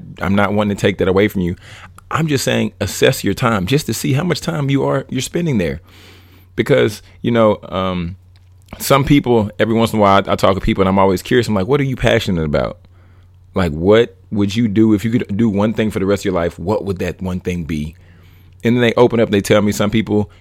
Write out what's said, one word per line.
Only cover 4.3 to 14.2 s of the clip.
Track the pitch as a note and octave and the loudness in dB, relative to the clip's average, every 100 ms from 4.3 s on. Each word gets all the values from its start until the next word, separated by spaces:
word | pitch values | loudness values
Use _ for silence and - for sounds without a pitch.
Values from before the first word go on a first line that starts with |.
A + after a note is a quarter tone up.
| D#3+ | -4
time | - E3 C3+ | -4 -4 -2
you | C3+ | 0
are, | C#3 C#3 - | 0 -2 -4
you're | B2+ | -8
spending | B2+ E3+ E3+ A#2 | -6 -4 -2 -2
there. | E2 D2 - - - - - - _ - | -2 -6 -14 -20 -20 -20 -20 -20 _ -4
Because, | A#2 C3 A#2 G#2 - - | 0 2 2 -2 -16 -8
you | C3+ | 0
know, | A#2 A2 G2+ | 4 4 2
um, | - F#2 F#2 F2+ E2+ F#2+ _ _ _ - - - | -4 -4 -2 -4 -6 -10 _ _ _ -20 -20 -10
some | - C#3 | 0 2
people, | C#3+ C#3+ B2+ A#2 G#2 - | 4 2 4 2 0 -2
every | A2 A2+ | 0 2
once | A2+ | 0
in | A2 | 2
a | |
while, | G2+ G2 F#2+ | 4 4 2
I, | |
I | G2 | 0
talk | G2 F#2+ | 2 2
to | |
people | - G2 | 0 2
and | F#2+ | 2
I'm | G2 | 4
always | G2 F#2 | 2 0
curious. | - B2+ A2 | 0 0 2
I'm | |
like, | G#2 F#2 | -2 0
"What | C#3+ | 0
are | |
you | C3+ B2 | -2 -2
passionate | A#2+ A2+ - F2 D#2 | 0 0 0 -2 -2
about? | C#2+ A#1 - - - - - - _ - | -2 -4 -8 -20 -20 -20 -20 -20 _ -10
Like, | F#2+ F2 | -4 -4
what | D2+ F#2 A2 A#2 - | 0 4 4 4 -4